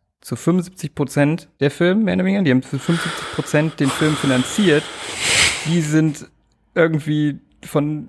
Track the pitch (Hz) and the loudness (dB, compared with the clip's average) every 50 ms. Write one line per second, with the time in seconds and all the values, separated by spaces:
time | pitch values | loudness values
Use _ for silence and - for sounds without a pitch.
0 | _ _ _ _ _ - 123 - - 170 180 185 170 - - - - - _ - | _ _ _ _ _ -10 -10 -2 0 2 2 2 0 -2 -10 -12 -12 -10 _ -4
1 | 143 123 - 143 143 147 160 175 - _ _ - 139 147 - - 170 180 190 220 | -4 -2 2 2 2 2 2 -2 -6 _ _ -2 -2 -2 0 2 0 2 2 2
2 | 220 180 180 185 185 190 196 202 185 139 127 131 127 - 139 131 - - 170 170 | 2 2 0 0 2 2 2 2 2 4 4 2 2 0 -6 -4 -2 0 -2 0
3 | - 160 - - - - - - - - - 151 156 160 - - 143 135 - - | -2 -6 -6 -8 -10 -8 -8 -8 -6 0 0 0 0 0 -2 0 -2 -2 0 0
4 | 156 156 151 - - 139 127 127 127 - - - 208 175 143 156 - - - - | 0 0 0 0 0 0 2 2 0 0 0 2 4 4 4 2 2 -2 -14 -14
5 | - - - - - - - - - - - - - 147 170 175 156 151 151 160 | -12 -12 -8 -6 -2 0 2 2 2 0 0 -4 -2 0 0 0 0 2 2 2
6 | 160 156 139 - - - _ _ _ _ _ _ _ _ - 175 160 170 160 147 | 2 2 0 -4 -12 -20 _ _ _ _ _ _ _ _ 0 2 2 2 2 -2
7 | - 151 151 151 151 147 139 - _ _ _ _ - - - 151 147 151 156 147 | -2 0 0 0 0 0 -2 -4 _ _ _ _ -18 -2 -2 0 0 0 -4 -6
8 | - | -8